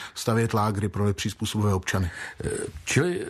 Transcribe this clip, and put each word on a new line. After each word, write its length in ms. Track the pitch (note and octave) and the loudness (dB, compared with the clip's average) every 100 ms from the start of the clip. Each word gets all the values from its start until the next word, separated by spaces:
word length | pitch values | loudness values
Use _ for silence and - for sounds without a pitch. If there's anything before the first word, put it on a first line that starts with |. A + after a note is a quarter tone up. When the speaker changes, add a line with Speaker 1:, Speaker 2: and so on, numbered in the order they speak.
| - - | -12 -4
Speaker 1:
stavět 380 | - A2+ A2+ | 0 2 2
lágry 360 | G#2+ G#2+ G#2 G2+ | 2 2 2 -2
pro 160 | G2+ G#2 | 0 0
nepřizpůsobivé 680 | G2 G#2+ - A2 G#2+ G#2 | 0 -4 -4 -2 2 2
občany. 380 | F#2+ - F#2+ F2 - - - | 2 0 0 -2 -4 -12 -6
Speaker 2:
Eh, 60 | - - - - - | -4 -4 -6 -8 0
čili 400 | B2+ F3 F3 | 2 4 0